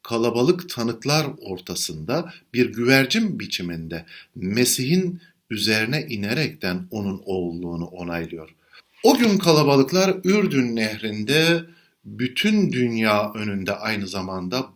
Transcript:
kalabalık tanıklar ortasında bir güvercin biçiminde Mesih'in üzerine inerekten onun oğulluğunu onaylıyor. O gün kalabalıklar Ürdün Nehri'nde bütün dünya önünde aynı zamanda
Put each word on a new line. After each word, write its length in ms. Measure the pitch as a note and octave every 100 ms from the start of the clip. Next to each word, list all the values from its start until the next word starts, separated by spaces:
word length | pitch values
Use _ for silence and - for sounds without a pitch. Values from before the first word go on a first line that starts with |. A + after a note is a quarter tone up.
kalabalık 640 | - A#2 A#2 A2+ C3 F3+ -
tanıklar 580 | - A#2 A2+ C3 D3+ C#3 -
ortasında 960 | G#2 F#2 - F2 - D#2+ D#2+ C#3+ F3 - _
bir 200 | A#2+ B2
güvercin 640 | G#2 A#2+ C3+ C3+ A3+ G#3+ D#3
biçiminde 640 | F#2+ - F2 E2+ E2 E2+ - - - -
Mesih'in 840 | F#2 G#2+ B2 - C3 F3+ F#3 F3 - _ _
üzerine 560 | G#2+ G#2 A2 A2 D3 -
inerekten 800 | A2 G2+ C#3+ C#3+ G#2+ F#2+ F#2 F2+
onun 300 | A2 G2 F#2+ G2
oğulluğunu 600 | F#2 F2 E2+ F2 E2+ E2+
onaylıyor. 680 | F2+ F2 E2+ E2 E2 D#2 _ _ - _ _
O 140 | A#3 C4
gün 200 | A#3+ F#3+
kalabalıklar 800 | F3 D3+ C#3 C#3 C3+ F3+ F#3+ F#3
Ürdün 520 | F#3 G#3 F#3+ C#3 B2 A2+
Nehri'nde 880 | A2 G#2+ A2 G#2+ G#2+ D3 E3 E3+ E3 - _ _ -
bütün 680 | G#2+ B2 - G#3 G#3+ F#3
dünya 600 | B2 B2 A2+ A2 G#2 G#2
önünde 420 | A2 G#2 G2+ F#2+ G2+
aynı 320 | G#2+ G#2 G2
zamanda 600 | G2 F#2 F#2 F2+ B2 C3+